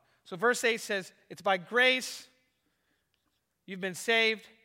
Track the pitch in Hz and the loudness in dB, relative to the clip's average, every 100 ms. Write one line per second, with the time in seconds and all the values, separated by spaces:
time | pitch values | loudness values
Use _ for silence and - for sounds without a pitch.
0 | _ _ - 175 226 247 233 226 - 202 | _ _ -14 -2 0 2 0 0 -2 -6
1 | 180 _ - 160 202 190 170 226 254 254 | -6 _ -20 -6 0 0 0 2 4 2
2 | - - - _ _ _ _ _ _ _ | -2 -12 -16 _ _ _ _ _ _ _
3 | _ _ _ _ _ _ - 190 190 175 | _ _ _ _ _ _ -16 -8 -8 -6
4 | - 226 220 220 - _ | 2 4 4 0 -6 _